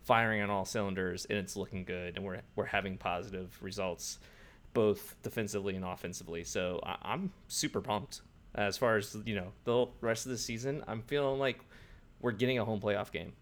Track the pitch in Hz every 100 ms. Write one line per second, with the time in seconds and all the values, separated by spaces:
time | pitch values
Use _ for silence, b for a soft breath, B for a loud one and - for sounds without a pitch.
0 | - 117 113 110 101 101 92 117 101 95
1 | 92 87 - 104 95 104 90 95 90 92
2 | 90 87 98 92 - - 104 104 98 95
3 | 98 87 98 95 92 - 95 98 95 87
4 | - - B B B B - - 107 98
5 | - - 113 - 104 101 98 95 92 90
6 | 90 90 87 85 85 98 90 90 - -
7 | - 127 190 - - - 151 - - 104
8 | - - - - - - 104 95 123 110
9 | 101 107 107 101 90 - - 120 123 -
10 | 117 113 - 120 - 113 131 143 - 113
11 | 117 143 139 135 135 120 - B B B
12 | B - 120 104 123 127 104 107 110 101
13 | 104 82 85 -